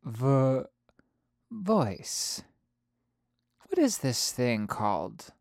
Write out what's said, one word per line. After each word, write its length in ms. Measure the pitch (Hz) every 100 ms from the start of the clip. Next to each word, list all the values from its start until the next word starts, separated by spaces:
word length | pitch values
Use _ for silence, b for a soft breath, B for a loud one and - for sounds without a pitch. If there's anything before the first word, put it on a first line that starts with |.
v-, 600 | - 113 131 135 131 131 - _ _ _ _ _ _ _ _
voice. 920 | 226 190 220 123 95 - - - - - _ _ _ _ _ _ _ _ _ _ _ _
What 100 | 370
is 200 | 285 202
this 340 | 135 120 -
thing 340 | - 123 113 107
called 680 | - 107 95 90 110 - _